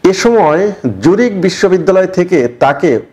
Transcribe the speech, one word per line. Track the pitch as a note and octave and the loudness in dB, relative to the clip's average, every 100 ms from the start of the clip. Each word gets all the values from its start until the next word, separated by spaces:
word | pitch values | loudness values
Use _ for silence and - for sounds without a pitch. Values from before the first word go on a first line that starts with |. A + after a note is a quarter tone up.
| F3+ | 0
এ | |
সময় | F#3+ A#3 A#3 D#3+ D#3 G#3 G3+ B2+ F#2+ | 0 0 2 2 0 -2 -4 -8 0
জুরিক | C3 G3+ B3 G3 | 0 2 0 0
বিশ্ববিদ্যালয় | F3 F3 G3 F#3 E3 F#3+ F#3 | -4 0 0 0 2 0 0
থেকে | F#3 F3+ F3 A#2+ - | -2 0 0 -2 0
তাকে | C#3 C#3+ E3+ A2 - | -2 0 0 0 -4